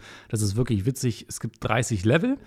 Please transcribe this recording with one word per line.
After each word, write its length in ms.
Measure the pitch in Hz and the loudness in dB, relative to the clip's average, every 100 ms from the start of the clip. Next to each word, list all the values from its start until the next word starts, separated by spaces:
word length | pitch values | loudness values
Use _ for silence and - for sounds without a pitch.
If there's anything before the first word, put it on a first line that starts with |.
| - - - | -4 -20 -6
das 140 | 110 | -2
ist 160 | 104 104 | 0 0
wirklich 280 | 127 107 101 | 2 2 0
witzig. 420 | 131 127 - - | 0 -2 -2 -8
Es 100 | - | -10
gibt 240 | 117 - | -10 -8
dreißig 400 | - 117 120 107 | -2 0 0 0
Level 340 | 104 156 240 277 | 4 4 2 -2